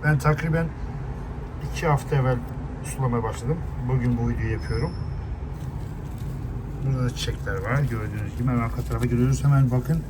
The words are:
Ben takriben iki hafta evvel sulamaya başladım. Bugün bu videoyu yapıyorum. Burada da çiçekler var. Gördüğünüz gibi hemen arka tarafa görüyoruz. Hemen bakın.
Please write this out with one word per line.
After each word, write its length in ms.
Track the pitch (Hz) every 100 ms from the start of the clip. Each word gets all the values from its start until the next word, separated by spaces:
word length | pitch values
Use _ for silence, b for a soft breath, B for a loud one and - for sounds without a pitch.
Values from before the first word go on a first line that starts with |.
Ben 140 | 151 151
takriben 480 | 151 156 165 160 165 - - - - - - - - - -
iki 140 | - 165
hafta 300 | 143 - 143
evvel 200 | 127 127 - - - -
sulamaya 380 | - - 131 120
başladım. 340 | 110 104 120 165 - - 123
Bugün 300 | 131 123 117
bu 100 | 117
videoyu 240 | 117 110
yapıyorum. 380 | 110 - 113 147 - - - - - - - - - - - - - - - - - - - 135
Burada 180 | 127
da 60 | 123
çiçekler 440 | - - 117 -
var. 260 | 98 101 135
Gördüğünüz 580 | 135 113 104 104 104 -
gibi 100 | 123
hemen 100 | 120
arka 240 | 113 113
tarafa 220 | 120 113
görüyoruz. 400 | 120 120 127 135
Hemen 260 | 143 139 131
bakın. 320 | 123 127 160 -